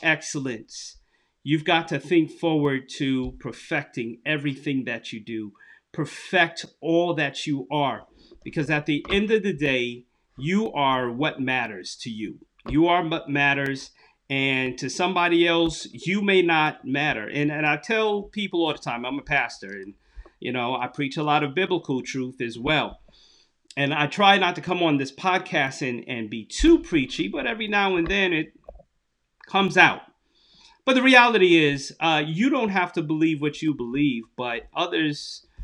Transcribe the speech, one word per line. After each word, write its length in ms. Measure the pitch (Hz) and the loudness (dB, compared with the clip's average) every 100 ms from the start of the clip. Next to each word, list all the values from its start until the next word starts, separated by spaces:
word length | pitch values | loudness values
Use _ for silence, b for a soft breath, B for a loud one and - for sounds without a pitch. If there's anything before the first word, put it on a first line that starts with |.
excellence. 960 | 165 151 - 147 131 113 - - - - _ _ _ _ | 0 0 -2 -6 -6 -8 -12 -18 -18 -20 _ _ _ _
You've 240 | 135 156 151 | -2 -2 2
got 220 | 165 165 | 0 0
to 120 | 147 | -4
think 300 | - 175 156 | 2 2 2
forward 580 | - 170 156 143 135 131 - | 0 0 2 2 0 -4 -4
to 360 | 139 131 127 131 | -2 0 -2 -8
perfecting 840 | 127 - - 156 143 135 113 120 | -12 -14 -6 -6 -6 -8 -8 -8
everything 600 | 143 156 143 135 151 135 | -4 -4 -4 -4 -4 -4
that 280 | 123 117 - | -4 -8 -10
you 80 | 113 | -12
do. 320 | 104 110 107 b b b _ | -8 -8 -8 b b b _
Perfect 720 | - 147 - - 185 170 - - _ | -8 -8 -10 0 2 2 0 -14 _
all 320 | 156 170 175 | 0 2 2
that 340 | 156 139 - 156 | 0 -2 -4 -4
you 200 | 135 127 | -4 -2
are, 360 | 151 135 107 - b b b | 0 0 -2 -10 b b b
because 280 | - 165 151 | -8 -4 -2
at 160 | 151 151 | -2 0
the 180 | 147 - | -2 0
end 200 | 196 214 | 0 2
of 120 | 220 | 2
the 100 | 196 | 2
day, 540 | 147 147 131 120 120 - _ _ - | 0 0 0 -2 -6 -14 _ _ -8
you 340 | 143 196 220 | 0 0 0
are 400 | 147 139 127 123 | 0 2 2 0
what 260 | 120 156 - | -2 -2 -2
matters 560 | 131 127 113 95 90 - | -2 -2 -4 -8 -12 -12
to 140 | 113 | -10
you. 280 | 110 104 - - _ - | -8 -8 -10 -20 _ -2
You 220 | 143 170 | 2 4
are 180 | 175 160 | 4 0
what 220 | 165 - | -4 -2
matters, 640 | 143 143 139 139 135 - b b b - | 2 2 2 -2 -4 -10 b b b -6
and 480 | 135 135 131 127 123 | -2 0 0 -2 -4
to 100 | 135 | -6
somebody 580 | - 180 180 175 170 170 | -2 -2 0 2 4 4
else, 400 | 170 165 151 - | 4 0 -2 -12
you 300 | 143 - 202 | -10 -4 -2
may 180 | 202 190 | 2 4
not 460 | 175 160 151 151 131 | 4 4 2 -2 -6
matter. 420 | 139 151 113 104 | -2 -2 -2 -4
And, 240 | 139 147 | -4 -2
and 140 | 151 151 | 0 0
I 100 | 151 | -2
tell 460 | - 220 214 208 | -2 0 0 -2
people 420 | 202 214 196 170 | -6 -8 -4 0
all 80 | 160 | 0
the 60 | 147 | -2
time, 260 | 143 117 | -6 -6
I'm 140 | 123 139 | -6 -8
a 40 | |
pastor, 500 | - 139 117 - 98 | -2 -2 -2 -6 -14
and, 200 | 101 95 - b b b b | -14 -14 -18 b b b b
you 120 | 117 | -8
know, 220 | 127 120 | -4 -2
I 120 | 123 127 | -4 -6
preach 320 | - 139 160 | -6 -6 -4
a 40 | |
lot 220 | 151 151 | 0 0
of 100 | 147 | 0
biblical 460 | 135 190 175 - 127 | -2 -2 -2 -2 -4
truth 400 | - 131 127 127 | -4 -6 -8 -6
as 180 | 117 117 | -8 -6
well. 440 | 135 151 104 - - b b b b _ - - | -2 0 -2 -6 -20 b b b b _ -12 -4
And 140 | 139 | -2
I 140 | 151 147 | 0 0
try 320 | 196 196 196 | 4 6 6
not 160 | 180 | 4
to 80 | 156 | 0
come 200 | 165 180 | -4 0
on 140 | 170 139 | 2 2
this 160 | 135 | -2
podcast 720 | - 185 180 185 165 135 - 127 | -4 0 0 0 -2 -2 -2 -6
and, 160 | 123 - | -6 -8
and 220 | 120 107 | -8 -8
be 160 | 113 104 | -10 -8
too 320 | - 320 330 | 4 6 6
preachy, 500 | - 165 131 - 190 | 4 0 0 -2 -4
but 180 | 285 247 | -4 -4
every 220 | 220 208 | -4 -2
now 280 | 202 196 180 | 0 2 2
and 120 | 165 | 0
then 240 | 202 185 | 0 2
it 220 | 160 - - - - _ _ _ _ _ _ - | 0 -4 -10 -20 -20 _ _ _ _ _ _ -2
comes 300 | 196 196 180 | 0 4 6
out. 240 | 156 92 - _ _ b b b b b - | 6 4 -8 _ _ b b b b b 0
But 80 | |
the 80 | 254 | 4
reality 600 | 262 254 240 214 185 165 | 8 8 8 6 6 6
is, 320 | 151 139 - - | 6 2 -6 -4
uh, 220 | 165 156 151 | 0 0 0
you 220 | 160 254 | 0 0
don't 220 | 262 220 | 2 0
have 240 | 190 190 | 0 -2
to 80 | 180 | -2
believe 400 | 156 156 160 151 | -2 2 2 2
what 180 | 151 147 | -2 -2
you 140 | 156 | -2
believe, 500 | 131 120 135 147 117 110 | -2 -4 0 0 0 -6
but 280 | - 123 117 - | -8 -6 -6 -6
others, 720 | - 175 170 156 147 - - b b | -4 -2 0 -2 -4 -10 -16 b b